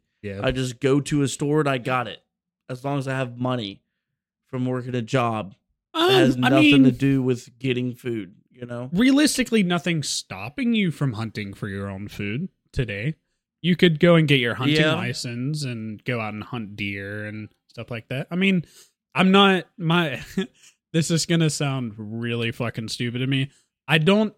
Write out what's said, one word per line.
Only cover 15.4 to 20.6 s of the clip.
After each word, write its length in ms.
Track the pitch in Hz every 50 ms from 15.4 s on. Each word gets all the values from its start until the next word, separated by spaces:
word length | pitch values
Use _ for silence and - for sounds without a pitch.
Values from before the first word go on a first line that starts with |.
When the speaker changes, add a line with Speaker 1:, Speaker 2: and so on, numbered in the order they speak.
| 127 143 156 151 143
Speaker 1:
and 400 | 127 120 113 110 110 107 95 -
go 160 | - 123 117
out 140 | 110 107 104
and 100 | 107 101
hunt 320 | - - 120 110 95 104
deer 500 | 107 104 101 98 98 98 101 104 107 107
and 240 | 107 107 107 107 - _ _ _ _
stuff 220 | _ - 110 -
like 160 | 120 113 - -
that. 180 | 131 135 143 -
I 40 | 170
mean, 300 | 180 190 196 190 175 151 - _ - - _ _ _ _ _ -
I'm 160 | - 185 190
not, 360 | 190 196 202 196 190 180 - _ _ -
my, 440 | 175 160 165 175 170 151 127 113 - - -
<laughs> 560 | 190 190 - _ _